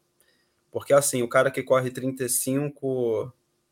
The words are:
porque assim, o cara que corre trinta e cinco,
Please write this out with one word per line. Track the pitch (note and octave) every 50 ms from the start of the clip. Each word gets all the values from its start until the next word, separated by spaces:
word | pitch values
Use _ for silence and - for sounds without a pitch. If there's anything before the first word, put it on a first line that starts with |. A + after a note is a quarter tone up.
| _ _ _ _ _ _ _ _ _ _ _ _ _ _
porque | - A#2 - - C#3
assim, | C#3+ C#3 - - B2+
o | A#2
cara | A#2 - C3 C3 C3+
que | - C3+
corre | B2+ - C3 C3 B2+ B2
trinta | B2 B2+ B2 C3 C3 C3 C3
e | B2
cinco, | - - - C3 C3 C#3 D3 D3 C#3+ - - C3+ C3 B2+ B2 A#2 A2 G#2+ - B2+ - _ _ _ _ _ _ _